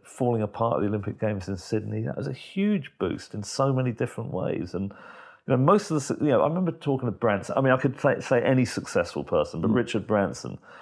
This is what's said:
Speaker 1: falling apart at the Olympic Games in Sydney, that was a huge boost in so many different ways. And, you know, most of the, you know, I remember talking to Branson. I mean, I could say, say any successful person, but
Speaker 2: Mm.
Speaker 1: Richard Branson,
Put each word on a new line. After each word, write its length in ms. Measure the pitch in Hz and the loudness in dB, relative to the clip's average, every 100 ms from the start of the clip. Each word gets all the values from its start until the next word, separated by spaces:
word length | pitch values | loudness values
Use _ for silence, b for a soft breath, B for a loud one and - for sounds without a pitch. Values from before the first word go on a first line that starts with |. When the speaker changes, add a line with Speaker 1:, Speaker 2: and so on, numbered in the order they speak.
Speaker 1:
falling 380 | - - 123 117 | -10 -2 0 2
apart 360 | 104 - 113 - | 0 -2 0 0
at 40 | |
the 60 | 101 | 0
Olympic 320 | 107 98 - | -2 -4 -4
Games 280 | 110 101 90 | -4 -2 -4
in 100 | 95 | -8
Sydney, 440 | - 110 104 107 | -4 -4 -2 -4
that 140 | 120 139 | -4 -6
was 100 | 131 | -6
a 60 | |
huge 580 | 131 - 190 208 202 135 - | -8 -8 -2 0 0 -4 -4
boost 360 | 90 - - | -2 -2 -6
in 100 | 104 | -10
so 280 | 101 - 139 | -6 -2 0
many 180 | 131 127 | 2 0
different 400 | 110 120 - - | -2 -4 -4 -6
ways. 400 | 90 - - 90 | -4 -2 -4 -4
And, 180 | 90 98 B B B B B B | -6 -6 B B B B B B
you 40 | |
know, 40 | 127 | 2
most 320 | 139 202 - | 6 4 4
of 140 | 156 - | -2 -2
the, 180 | - 147 | 0 2
you 60 | |
know, 100 | 117 | 4
I 60 | 113 | 4
remember 240 | 170 175 | 2 -2
talking 360 | - 147 135 123 | -2 -2 0 0
to 40 | |
Branson. 440 | 95 117 98 - - | 0 0 0 0 2
I 40 | |
mean, 100 | 135 | 4
I 40 | 131 | 4
could 220 | 139 - | 2 2
say, 200 | 143 - | 0 2
say 220 | - 123 | 2 2
any 240 | 120 131 120 | 4 4 2
successful 580 | - - 92 87 76 | 0 -2 0 0 -2
person, 380 | 71 82 73 82 | -2 0 0 0
but 100 | 95 | 2
Speaker 2:
Mm. 40 | 120 | 2
Speaker 1:
Richard 320 | 117 110 95 | 2 -2 0
Branson, 500 | 107 98 - - - B B | 2 2 -2 -10 -12 B B